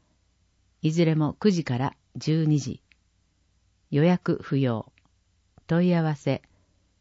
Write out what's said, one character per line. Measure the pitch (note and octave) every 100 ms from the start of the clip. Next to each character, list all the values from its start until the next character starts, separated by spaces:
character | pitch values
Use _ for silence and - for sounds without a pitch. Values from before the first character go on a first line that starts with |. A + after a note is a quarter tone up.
| _ _ _ _ _ _ _ _
い | D#3
ず | D#3+ E3
れ |
も | D#3 D3+ -
九 | G#3+
時 | F3+
か | D3+ A#2+
ら | C3+ - _ -
十 | C3+ D#3
二 | D#3 D3+
時。 | C3 - _ _ _ _ _ _ _ _ _ _ _
予 | C#3+
約 | E3 F3+ - D#3+
不 | - C#3
要。 | C3 A2+ - _ _ _ _ _ _ _ -
問 | E3 F3+
い |
合 | F3
わ | D#3+
せ。 | D3+ - C3+ - _ _ _ _ _